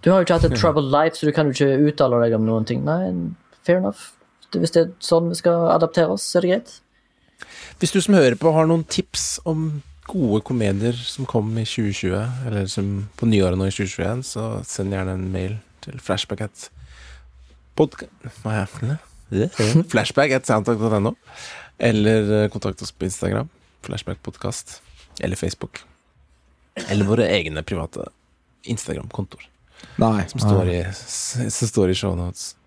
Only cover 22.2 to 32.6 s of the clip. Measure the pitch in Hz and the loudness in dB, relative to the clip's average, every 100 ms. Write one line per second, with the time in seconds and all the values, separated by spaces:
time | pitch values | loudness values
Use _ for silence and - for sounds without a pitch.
22.2 | 104 107 104 104 101 95 98 - 92 92 | 4 2 2 -2 -6 -8 -12 -6 -6 -4
23.2 | 92 101 147 _ _ _ - - - 92 | -2 -2 -4 _ _ _ -10 -10 -8 -10
24.2 | - - 98 - - - _ - - - | -10 -10 -8 -8 -12 -20 _ -20 -20 -8
25.2 | - 92 92 - - - - _ _ _ | -6 -4 -6 -6 -12 -14 -20 _ _ _
26.2 | _ _ _ _ _ - - 101 101 117 | _ _ _ _ _ -14 -4 0 2 2
27.2 | 101 98 78 76 78 92 78 - - _ | 2 2 0 -6 -6 -6 -6 -8 -14 _
28.2 | _ _ _ _ - 113 - 73 67 - | _ _ _ _ -10 -8 -6 -8 -10 -8
29.2 | 98 - - _ _ _ - - 113 107 | -10 -10 -20 _ _ _ -18 0 2 2
30.2 | - - 107 101 90 87 90 95 - - | -2 -2 2 2 2 -2 -4 -10 -12 -10
31.2 | - 127 117 - 113 - 92 92 101 87 | -8 -6 -6 -4 -2 2 2 2 -2 -4
32.2 | 87 - - - | -6 -8 -14 -16